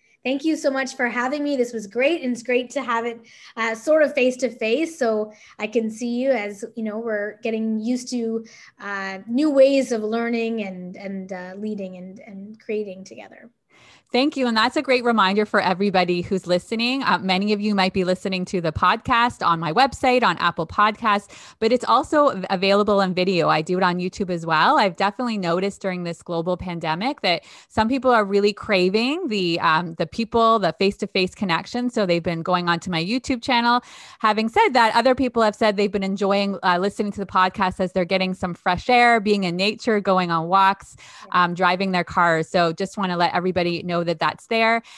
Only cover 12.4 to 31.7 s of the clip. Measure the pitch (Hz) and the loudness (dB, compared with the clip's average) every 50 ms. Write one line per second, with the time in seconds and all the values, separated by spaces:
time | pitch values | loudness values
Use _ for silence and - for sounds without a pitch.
12.4 | 196 208 214 220 _ - 214 214 214 202 185 190 190 - 220 226 208 196 - - | -16 -18 -20 -18 _ -6 -6 -6 -6 -8 -10 -14 -16 -18 -18 -20 -20 -20 -20 -20
13.4 | - 233 _ _ _ _ _ _ - - - _ _ _ - 240 269 302 - 277 | -20 -20 _ _ _ _ _ _ -20 -20 -20 _ _ _ 0 0 0 0 0 0
14.4 | 254 240 226 220 220 254 - 311 285 - 254 254 233 240 233 214 190 185 202 208 | -2 0 2 2 2 2 0 -2 0 2 0 2 2 2 2 4 4 4 2 2
15.4 | 214 - - 214 - 180 185 175 202 208 175 190 180 175 180 175 175 - 196 190 | 0 2 0 2 2 2 0 0 0 0 2 2 2 2 0 -2 -2 -2 -4 -4
16.4 | - 170 180 180 - - 226 226 233 247 262 277 247 - 190 180 180 190 185 185 | 0 0 -2 -2 0 -4 -6 -4 -2 -2 -2 -2 0 0 0 0 0 0 0 0
17.4 | 202 208 214 202 208 214 208 196 185 190 - 202 180 175 185 185 - 202 190 185 | 2 0 -2 0 0 -2 0 2 0 0 0 0 0 0 -2 -2 -2 -6 -4 -4
18.4 | 185 - - 185 165 160 151 - - 180 208 233 - - 254 233 240 247 240 - | -6 -4 -4 -2 -2 -2 -2 2 2 2 2 0 0 0 2 2 2 0 -2 -2
19.4 | - 170 170 165 165 156 160 226 269 262 - - - 254 247 254 233 190 170 - | 0 0 0 0 -2 -2 2 2 2 2 2 0 0 2 2 4 2 2 0 0
20.4 | - 175 165 - 160 - - - 208 220 214 - 240 220 202 202 - - - - | -2 -2 -2 -2 -6 -4 0 2 2 2 2 0 0 0 0 0 -2 -6 -18 -20
21.4 | - - - _ 220 226 247 247 - - 226 254 277 - - 294 294 269 - 190 | -20 -20 -8 _ 0 2 2 2 2 2 2 2 2 2 2 4 4 4 2 -2
22.4 | 180 - 196 180 190 190 196 202 208 208 208 196 196 185 175 180 180 190 190 170 | -4 -4 -2 0 2 2 4 4 4 2 2 2 2 2 0 0 0 2 2 2
23.4 | 151 151 156 156 160 175 180 180 190 180 175 180 180 185 - - 202 175 180 170 | 2 2 2 0 0 -2 0 0 2 0 0 0 -4 -6 -6 -6 -6 -4 -4 -6
24.4 | 165 165 160 156 165 220 294 294 220 196 165 - 190 202 202 - 254 240 220 202 | -2 0 2 4 4 4 4 4 2 2 0 0 -2 -2 -2 -4 -6 -4 -4 -2
25.4 | 185 170 170 180 185 202 196 - - 196 180 180 175 170 170 - - - 180 165 | -2 0 0 0 0 -4 -6 -6 -6 -6 -6 -4 -6 -8 -8 -10 -10 -6 -6 -4
26.4 | 165 180 180 170 185 180 175 170 170 160 156 170 208 262 294 - - 190 170 165 | -2 -2 -4 -4 -4 -8 -8 -4 -2 -4 -2 -2 -2 -4 -4 -2 -2 -2 -2 -2
27.4 | - - - - - _ - - 220 226 269 269 240 262 240 220 208 190 202 202 | -4 -12 -20 -20 -20 _ -2 -2 0 0 0 0 2 4 4 4 2 2 2 2
28.4 | 202 208 202 - - - 214 185 180 190 190 220 233 262 294 349 381 269 214 202 | 2 2 0 -2 -4 0 2 2 2 2 2 0 0 0 -2 -4 -4 -4 -2 -2
29.4 | 185 170 165 165 - 170 160 160 180 160 165 - 175 156 - - 233 - - 233 | 0 0 -2 0 2 2 2 2 0 -4 -4 -6 -6 -6 -4 -6 -6 -2 0 2
30.4 | 226 226 226 220 190 165 160 - 196 190 202 - 214 190 - 196 185 185 - - | 4 4 4 4 2 0 0 0 0 0 0 -2 -8 -4 -2 -2 -2 -2 -2 -6
31.4 | 208 185 165 165 185 - | -2 -2 -2 -2 -2 -6